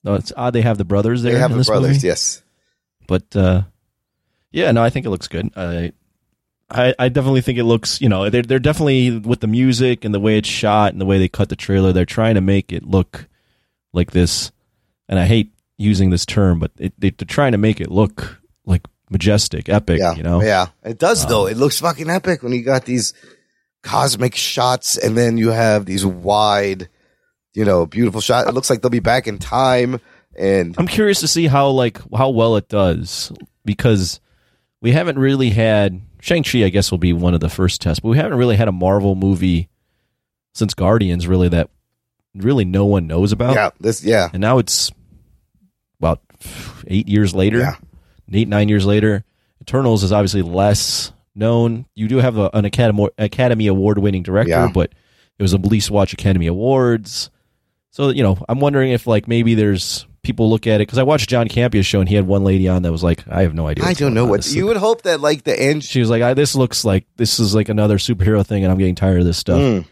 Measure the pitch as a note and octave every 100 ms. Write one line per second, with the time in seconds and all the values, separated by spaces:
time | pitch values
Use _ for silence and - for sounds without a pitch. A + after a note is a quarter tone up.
0 | - G2+ - - B2 A#2+ A2+ G#2+ F2+ G2+
1 | G#2+ A#2+ A#2+ B2 - B2 B2+ G#2+ C3 C#3
2 | F2+ - - - _ _ _ _ _ _
3 | - F#2 - G2+ F#2 F#2 F#2 _ _ _
4 | _ _ _ _ _ D3+ F3+ A#2 A2+ C3+
5 | A2+ F#2 - E2 G2 - F2 E2+ E2+ _
6 | _ _ _ _ _ _ _ A#2+ B2+ B2+
7 | B2+ B2+ C3 C3 B2 B2 A#2 A#2 - -
8 | C3 F#2+ G2+ A#2+ A#2 C3 C3+ D3+ D3 C3+
9 | B2 A2+ G#2+ A#2+ G#2+ A2+ C3 A#2+ B2+ A#2+
10 | A2 G#2 G#2+ G#2+ G#2 - G#2+ G#2 G#2 F2+
11 | F#2+ G2 F#2 - G2 - - G2 F#2+ F2+
12 | F2 - A2+ G#2+ F#2+ G2 - F2 - F#2+
13 | F2+ - - _ _ _ _ _ _ E2+
14 | F2 F#2 F2 - - _ _ _ _ _
15 | - F#2+ F2+ A2+ G#2 _ _ - G#2 F#2+
16 | F#2+ F2 - - F#2+ E2+ D#2+ _ F#2 _
17 | F#2+ - - - C#3 G#2+ A2 G#2+ D#2 F#2+
18 | G#2+ - - - _ _ - F2+ - _
19 | _ F#2 F2+ G#2 - D#2 - G#2 G2 E2+
20 | F2+ D#2 E2+ F2 G2 F#2+ F2+ _ G#2+ A#2
21 | E3+ G#3+ A#2+ A2+ G2 A2 C#3+ - E3 D3
22 | D#3+ F#3 F#3 E3+ B2 B2 A#2+ C3 B2+ B2
23 | G#2+ - - _ _ _ _ _ - -
24 | C3+ G#2+ B2 - - - B2 B2+ - -
25 | A2 A2+ A#2+ A2+ A2+ A2+ A2+ G#2+ F#2+ F#2
26 | G2 F2+ F2+ G#2 G#2+ G2+ G2+ F#2+ F2 _
27 | _ _ _ _ _ G#2 G#2 F2+ E2 G#2+
28 | A#2 G#2 G2+ A#2+ B2 B2 - B2 B2+ A#2+
29 | A2+ B2 A2+ G2+ - A#2+ C3 B2+ B2 B2
30 | _ _ _ - G2 G2 E2+ E2+ E3+ -
31 | G#3 G3 D#3+ E3 E3 C#3 C#3 C3 A#2+ -
32 | - G#2+ C3+ A#2 A2+ G#2+ - G#2 F#2 E2
33 | - - - - - _ A2 G#2 B2 G#2
34 | F2+ - _ _ _ _ _ _ A2+ C#3+
35 | F3 C#3 C3+ C#3 B2+ G#2 A2+ G#2+ G2+ F#2
36 | A2 - - E3 C#3+ B2 G2 F#2+ F#2+ F2+
37 | F2 E2+ F2 F2 E2 - F#2 - E2+ D#2+
38 | A2 C3 - C3 B2 G#2 A2+ F#2 F2+ G2+
39 | G2+ F#2+ G2 F#2 F#2 E2+ E2+ _ _ _
40 | _ _ _ _ _ - G#2 - F#2 A2+
41 | G2 F2 F2 F#2 F2+ E2+ - _ _ _
42 | _ _ _ F#2+ G#2 C#3 F#2+ F#2+ G2+ G2+
43 | E2 D#2+ G2+ G#2 A#2+ C3 G2+ _ G#2+ A2
44 | G#2 A2 F2 F#2 G#2+ B2+ G#2 - - -
45 | _ - _ _ _ _ _ _ _ _
46 | E2 D#2+ _ _ - - - - - F#2+
47 | G2+ G#2 G2+ F2+ G2 A#2+ C3+ - - -
48 | _ _ - G2+ A2 G#2 G#2 G#2 G2 G#2
49 | G#2+ G2+ - _ _ _ - C3 C3 G#2+
50 | F#2 G#2 G2 G2+ E2+ F2+ G#2 G#2 - -
51 | - _ _ G2+ A2 A#2 A#2 A#2 B2+ -
52 | G#2+ C3 B2+ A2 G2 G#2+ G2+ - A#2 G#2
53 | G#2 - G#2+ - B2+ A2+ G#2 F#2+ G2+ G#2
54 | G2+ F#2+ F2 F#2+ E2+ E2 E2+ F#2 F2 _
55 | _ _ _ _ G2 F#2+ G2 G#2+ - G#2
56 | F#2+ - G2+ F#2 E2 F2+ A#2+ C3+ B2 A#2
57 | G#2 - - _ _ _ _ _ _ -
58 | C#3 C3+ G#2+ F#2 - B2 C#3+ C#3+ C3 A#2+
59 | A#2+ G#2+ A2 A#2 A#2 A2+ G#2 F#2+ - -
60 | - - - A2+ A2 A2 A#2 G#2+ G#2 B2
61 | C3 D3+ - B2+ A2+ A#2+ A#2+ G#2 F#2+ G#2
62 | F#2 G#2 F#2 G2 G2 F#2+ F#2 F#2 F2 E2
63 | F2 E2 - E2+ F2+ D#2 D#2 D2+ F3 F3+
64 | C#3+ A2+ A#2+ G2+ G2 D3 G3 A3 G#3+ A3+
65 | - D#3 D3 D3+ D#3 - C3+ D#3 - C3
66 | A2+ A2+ A#2+ C3 D3 C3+ B2 - G#2+ F#2+
67 | _ - A#2 - G#2+ G#2+ G#2 G#2+ G#2 G2+
68 | - G#2 F#2+ G#2+ F#2+ G#2 F#2+ F#2 F#2 F2+
69 | F#2+ F2+ F2 E2 - F2+ C#3 G2+ D#2+